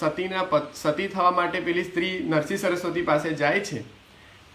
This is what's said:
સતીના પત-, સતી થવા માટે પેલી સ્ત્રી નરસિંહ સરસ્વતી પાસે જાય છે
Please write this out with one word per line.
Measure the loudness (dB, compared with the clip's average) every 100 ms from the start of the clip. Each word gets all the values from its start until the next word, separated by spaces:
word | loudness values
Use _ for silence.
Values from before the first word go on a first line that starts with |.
સતીના | -2 0 -2 -2
પત-, | 2 0 0
સતી | -4 -2 0 0
થવા | 2 4
માટે | 4 2 0
પેલી | 0 -2
સ્ત્રી | -2 -2 -2 -2
નરસિંહ | 0 0 0 0
સરસ્વતી | 0 0 -2 -2
પાસે | 2 2 0
જાય | 0 2 0
છે | -2 -8 -10 -18 -20 -20 -20 -20 -10